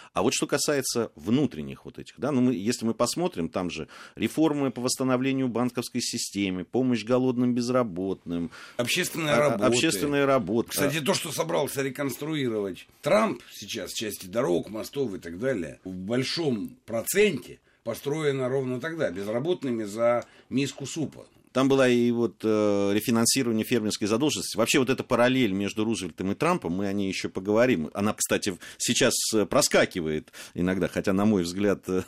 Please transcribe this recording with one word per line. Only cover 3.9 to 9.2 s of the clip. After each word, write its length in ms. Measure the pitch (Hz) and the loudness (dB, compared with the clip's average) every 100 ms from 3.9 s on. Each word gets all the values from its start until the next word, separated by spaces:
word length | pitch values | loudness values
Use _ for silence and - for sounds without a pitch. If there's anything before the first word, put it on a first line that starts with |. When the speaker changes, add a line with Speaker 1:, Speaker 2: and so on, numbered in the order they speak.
| - - | -14 -18
Speaker 1:
реформы 560 | - 110 - 156 147 135 | -6 -4 2 2 2 -2
по 100 | 123 | -2
восстановлению 680 | 123 - 131 127 131 135 131 | -4 -2 0 0 0 0 0
банковской 520 | 113 123 123 120 120 | 0 -2 -2 -6 -4
системы, 640 | - 117 - 98 98 92 | -4 -4 -6 -2 0 -2
помощь 400 | 87 117 131 120 | -2 0 2 0
голодным, 500 | 104 127 131 123 123 | 2 2 2 2 2
безработным, 1000 | 123 120 127 120 85 95 90 - 85 85 - - - | 2 0 0 0 -2 -4 -4 -4 -4 -4 -8 -16 -6
Speaker 2:
Общественная 580 | 123 180 170 151 | -2 -2 -2 -2